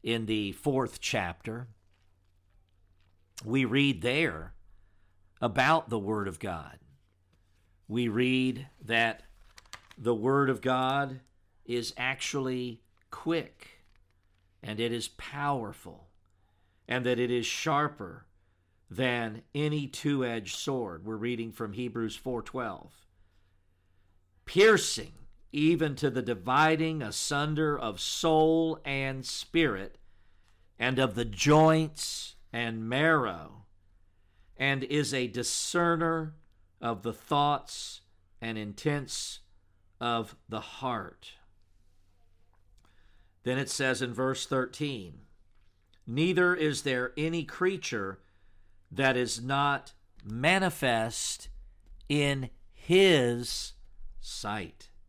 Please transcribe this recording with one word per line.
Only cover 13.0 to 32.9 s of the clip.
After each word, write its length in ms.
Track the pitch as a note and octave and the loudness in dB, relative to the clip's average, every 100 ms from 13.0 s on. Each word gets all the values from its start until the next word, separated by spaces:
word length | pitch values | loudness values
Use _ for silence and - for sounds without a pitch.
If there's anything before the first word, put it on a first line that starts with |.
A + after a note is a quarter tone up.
| _ | _
quick, 720 | - - E3 - _ - - _ _ _ _ _ _ _ _ | -8 -2 -2 -2 _ -20 -20 _ _ _ _ _ _ _ _
and 160 | - G#2+ | -10 -4
it 140 | A#2 | -2
is 160 | A#2 G#2+ | -2 -6
powerful, 1000 | - - C#3+ D3 C#3 G#2+ - - - - _ _ _ _ _ _ _ - | -10 -12 -4 -2 -2 -4 -12 -18 -20 -20 _ _ _ _ _ _ _ -6
and 180 | B2 B2 | -2 0
that 120 | A#2+ | 2
it 120 | B2 | 2
is 160 | A#2+ A2 | 0 0
sharper 800 | - D#3+ C#3+ D3 D3 F#2 - - _ _ _ _ _ _ | -4 0 2 0 -4 -14 -14 -20 _ _ _ _ _ _
than 520 | F2+ C3 A#2+ A2+ A2 - | -2 0 0 -4 -8 -10
any 320 | C#3+ D3+ D3+ C#3 | -4 -2 -2 -4
two-edged 680 | - D3 C#3+ B2+ A#2 F#2 - | -4 0 0 0 -4 -6 -8
sword. 480 | - C3+ G#2+ E2 | -4 -4 -4 -8
We're 120 | F#2+ A2 | -8 -6
reading 360 | A#2+ A#2+ A2+ | -4 -4 -6
from 200 | A2 A2 | -8 -8
Hebrews 440 | G2+ B2 A#2 A2+ A2 | -6 -6 -4 -4 -6
four 260 | C3 A#2+ | -6 -6
twelve. 500 | G#2 C3 A#2 F2+ - - _ _ _ _ _ _ _ _ _ _ _ _ _ _ | -6 -6 -6 -8 -14 -20 _ _ _ _ _ _ _ _ _ _ _ _ _ _
"Piercing 680 | - F#3+ A3 G#3 - - G#2 - - - - | -2 6 8 8 4 -4 -8 -16 -20 -20 -8
even 420 | D3 D#3 E3+ D#3 | 2 4 4 0
to 160 | C3 D3 | 0 0
the 120 | B2 | 0
dividing 800 | B2 G#2+ F2+ C3+ D#3 D#3+ D#3+ D#3 | -2 -4 2 4 6 4 0 -2
asunder 760 | A2+ - - C#3+ D3+ D3+ D#3 C#3+ | -6 -4 -2 0 0 0 0 0
of 220 | A2+ F#2+ | -4 -6
soul 800 | - - E3 D#3 D#3+ D#3+ D#3+ D#3 | -6 0 4 6 6 6 2 -2
and 400 | C#3+ C3+ C3+ C3+ | -4 -4 -4 -6
spirit, 760 | B2 - - E3+ D3+ G2 G2 - - - - - _ _ - - | -8 -10 -2 2 2 0 -8 -14 -20 -20 -20 -20 _ _ -20 -2
and 200 | A#2+ B2+ | 0 2
of 160 | C3 | 0
the 100 | G2+ | 0
joints 1120 | A2+ G2+ C#3+ D3+ D#3+ D#3+ D#3 - - - - - - | -4 0 6 8 8 6 2 -4 -8 -8 -12 -16 -10
and 360 | A#2 A#2 A2+ | -6 -4 -4
marrow, 800 | A2 | -2